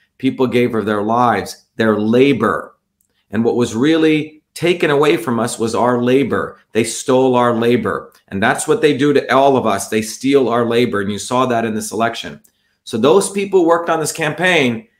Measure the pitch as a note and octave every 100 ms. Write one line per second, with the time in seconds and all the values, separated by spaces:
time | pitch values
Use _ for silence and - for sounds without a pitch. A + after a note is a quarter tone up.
0 | _ _ C3 C3 B2+ A#2+ A#2+ A2+ G2+ G#2+
1 | G#2+ A#2 A#2+ G2+ F2 - _ - A2+ G#2
2 | G#2+ A#2+ C#3 A#2+ G#2+ D#2 - _ _ _
3 | _ _ _ G#2 A#2 A#2 A#2+ A2 D3 D#3+
4 | D#3 D#3 - - _ - E3+ F3 E3 C#3+
5 | D3+ E3+ D3+ A2+ A#2+ - A2+ A2+ A#2+ B2
6 | B2 C3+ A#2 F#2+ D2 - _ A2+ A#2 -
7 | - C3 C3 B2 A#2+ A2+ A#2 A#2+ F#2+ D2+
8 | - _ - F#2+ A2+ C#3+ - D3 D#3 C3
9 | C#3+ C3 - B2+ C#3 B2+ G#2+ G2 - A2
10 | A2 - C3 C#3 A#2+ A#2+ A#2 A#2 A#2+ G2+
11 | G2 G2+ - B2 B2+ A#2 A2 G#2+ G#2+ G#2
12 | A2+ - E2 D2 _ _ _ _ - A2+
13 | C3 F#3+ G3 G3 G3 F#3+ E3 E3+ E3+ D#3+
14 | D3 - D3+ D3+ F#3 E3+ B2+ A2 - _